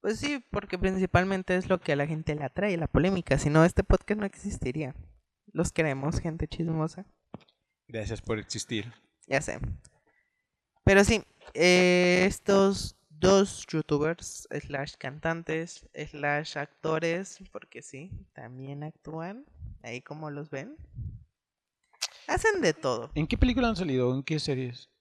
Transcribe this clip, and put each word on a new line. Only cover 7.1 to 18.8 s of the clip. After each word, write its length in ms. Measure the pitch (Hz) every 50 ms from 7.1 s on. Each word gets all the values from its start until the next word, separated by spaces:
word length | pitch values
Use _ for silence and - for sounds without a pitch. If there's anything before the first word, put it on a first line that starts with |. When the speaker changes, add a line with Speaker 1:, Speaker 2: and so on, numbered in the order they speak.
| _ _ _ _ _ - _ _ _ _ _ _ _ _ _ _
Speaker 2:
Gracias 340 | - 110 107 101 113 101
por 180 | - - 117 107
existir. 540 | 101 - - 110 - - 123 107 101 120 - _ _ _ _ _ _ -
Speaker 1:
Ya 140 | 135 139
sé. 180 | 156 - - - - - - - _ - _ _ _ _ _ _ _ _ _ _ _ _ _ _ _ _ _ _ _
Pero 180 | - 196 196 202
sí, 200 | - 226 208 - _ _ _ - - _
eh, 720 | - 165 180 180 180 180 180 180 180 180 180 180 180 185
estos 680 | 196 196 - _ - 202 196 196 196 196 190 - - - _ _ _
dos 560 | 151 151 165 185 196 196 202 196 - - - -
youtubers, 800 | - 160 147 - 151 143 147 156 170 - - - - - - -
slash 440 | - 147 - - 143 135 139 147 - _
cantantes, 880 | - 135 139 156 - 165 165 165 165 - 160 160 165 170 - - - - _
slash 640 | - 147 - - 147 143 147 147 147 151 - - 151
actores, 840 | 143 - _ _ - 156 160 156 165 165 165 175 196 - - - 190 -
porque 300 | _ 214 - _ - -
sí, 300 | - - - 131 151 190 - - - _ _
también 500 | - 113 117 127 127 135 139 143 143